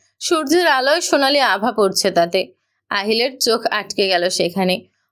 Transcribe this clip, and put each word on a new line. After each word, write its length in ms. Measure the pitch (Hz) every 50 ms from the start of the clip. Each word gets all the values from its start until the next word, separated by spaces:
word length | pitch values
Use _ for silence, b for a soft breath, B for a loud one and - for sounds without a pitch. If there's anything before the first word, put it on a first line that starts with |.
| b b b b
সূর্যের 480 | - - 349 320 311 269 311 359 349 320
আলোয় 340 | 277 262 254 269 302 349
সোনালি 380 | 339 - 330 285 277 277 285 285
আভা 320 | 262 220 185 202 208 247
পড়ছে 400 | - 226 202 190 180 - - 196
তাতে। 360 | 180 175 170 175 175 190 - - - _ _ _ _ _ _ -
আহিলের 500 | - 202 196 214 220 226 240 285 254 -
চোখ 260 | - 247 220 233 226
আটকে 420 | - - 214 196 202 - - 202 190
গেল 220 | 185 175 175 185
সেখানে। 520 | 180 - 170 175 175 196 190 185 180 - - _ _ _ _ _